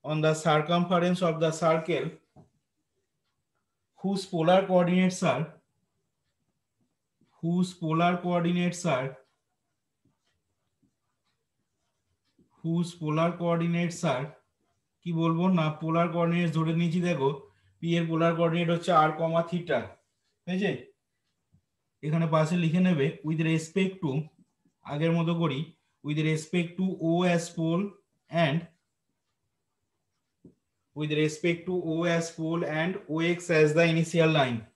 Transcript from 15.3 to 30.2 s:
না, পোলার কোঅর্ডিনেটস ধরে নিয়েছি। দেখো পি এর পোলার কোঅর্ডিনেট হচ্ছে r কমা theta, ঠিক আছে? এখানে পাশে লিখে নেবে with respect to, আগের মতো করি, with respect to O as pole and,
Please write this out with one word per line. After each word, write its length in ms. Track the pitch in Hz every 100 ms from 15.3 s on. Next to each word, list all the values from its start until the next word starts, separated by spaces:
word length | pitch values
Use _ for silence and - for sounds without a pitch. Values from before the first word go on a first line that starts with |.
| 165 185 180
না, 60 | 156 151
পোলার 260 | 160 165 170
কোঅর্ডিনেটস 380 | 165 170 170 170 156
ধরে 160 | 160 165
নিয়েছি। 200 | 170 175 175
দেখো 200 | 156 135 151 - _ _ _
পি 80 | 165 170
এর 80 | 165
পোলার 240 | 160 165 165
কোঅর্ডিনেট 320 | 165 170 170 170
হচ্ছে 160 | 185 165 156
r 40 | 156
কমা 220 | 165 165 165
theta, 300 | 175 - 127 107 - _ _ _ _ -
ঠিক 80 | 185
আছে? 160 | 190 127 - _ _ _ _ _ _ _ _ _ _ _ 151
এখানে 200 | 165 165 156
পাশে 200 | 156 180
লিখে 180 | 160 175 185
নেবে 180 | 160 143 - 156
with 140 | 160 160
respect 440 | 160 - 196 190 185
to, 80 | 151 135 151 _ _ _ _ _ -
আগের 180 | 147 165 165
মতো 160 | 165 170
করি, 180 | 165 135 165 _ _ _
with 160 | 143 151 156
respect 380 | 156 - 180 170 -
to 60 | 190 175 165
O 140 | 170
as 200 | 180 170 170 -
pole 260 | 160 175 202 - _ _ _ 165 156
and, 120 | 160 - _ _ _ _ _ _ _ _ _ _ _ _ _ _ _